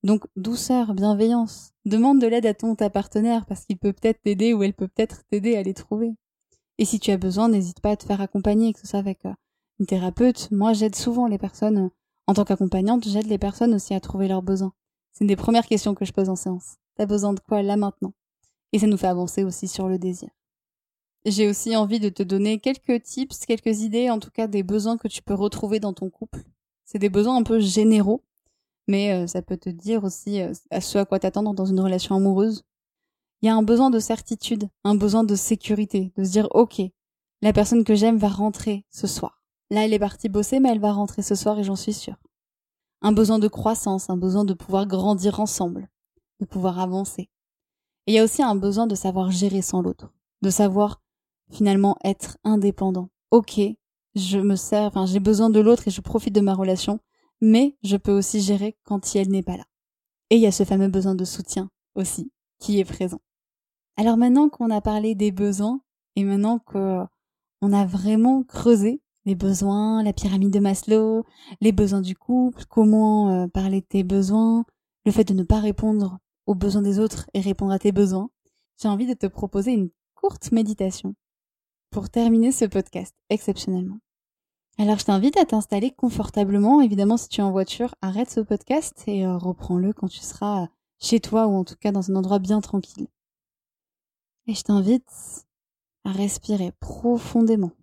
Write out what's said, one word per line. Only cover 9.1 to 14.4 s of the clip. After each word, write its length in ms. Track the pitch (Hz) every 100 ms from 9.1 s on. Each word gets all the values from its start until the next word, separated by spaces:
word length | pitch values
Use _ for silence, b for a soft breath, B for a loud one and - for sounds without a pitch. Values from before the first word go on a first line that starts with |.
| 190 185
euh, 80 | 196 _ _ _ _
une 60 | 196
thérapeute. 600 | 190 180 - 254 233 -
Moi, 200 | 208 214
j'aide 220 | 220 214
souvent 320 | 202 - 233 240
les 120 | 202
personnes, 400 | 196 - 214 208
euh, 100 | 185 _ _ _ -
en 60 |
tant 100 | 196
qu'accompagnante, 640 | 202 190 190 190 196 247 226
j'aide 180 | 202 214
les 120 | 202
personnes 360 | 202 - 240
aussi 180 | 214 -
à 80 | 196
trouver 280 | - 190 190
leurs 140 | 190